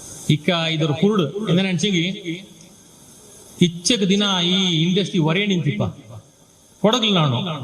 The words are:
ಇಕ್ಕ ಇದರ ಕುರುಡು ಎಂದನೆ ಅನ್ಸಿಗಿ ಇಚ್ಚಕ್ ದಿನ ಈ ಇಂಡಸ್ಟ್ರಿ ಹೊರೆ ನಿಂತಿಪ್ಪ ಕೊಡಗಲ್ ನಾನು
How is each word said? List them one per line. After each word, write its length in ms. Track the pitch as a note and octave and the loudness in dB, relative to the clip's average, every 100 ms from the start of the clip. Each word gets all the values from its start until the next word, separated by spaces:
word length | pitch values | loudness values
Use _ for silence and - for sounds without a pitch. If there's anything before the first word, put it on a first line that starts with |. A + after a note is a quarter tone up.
| - - - | -18 -12 0
ಇಕ್ಕ 180 | D3+ - E3+ E3 | 0 2 0 0
ಇದರ 200 | D#3+ D#3 D3 | -2 0 2
ಕುರುಡು 480 | G3+ G#3+ C#3+ G3+ A3 | 2 2 0 -2 0
ಎಂದನೆ 180 | F3 F#3+ | 2 2
ಅನ್ಸಿಗಿ 340 | F3 G#3 F3 F3 G3 F3 E3+ G3+ - - - - - - - - - - - | 0 0 0 -2 -4 -8 -10 -12 -20 -20 -20 -20 -20 -20 -20 -20 -20 -12 2
ಇಚ್ಚಕ್ 460 | F3+ E3+ F3 A#3+ G3 | 2 2 -2 0 2
ದಿನ 140 | G3+ G#3 F#3 | 0 0 0
ಈ 120 | F3 F#3 F#3 D#3+ | 0 0 0 2
ಇಂಡಸ್ಟ್ರಿ 360 | E3 F#3+ G3+ F#3+ | 2 0 0 0
ಹೊರೆ 280 | D#3 E3+ G3+ | 0 0 0
ನಿಂತಿಪ್ಪ 360 | F3+ C#3 G#3 A2 - - A2+ - _ - _ _ - | 0 0 -2 -4 -6 -18 -20 -20 _ -20 _ _ -2
ಕೊಡಗಲ್ 320 | G3 A#3+ A3 | 0 2 2
ನಾನು 240 | F#3 D3 B2 F#3 D3 | 2 2 0 -2 -6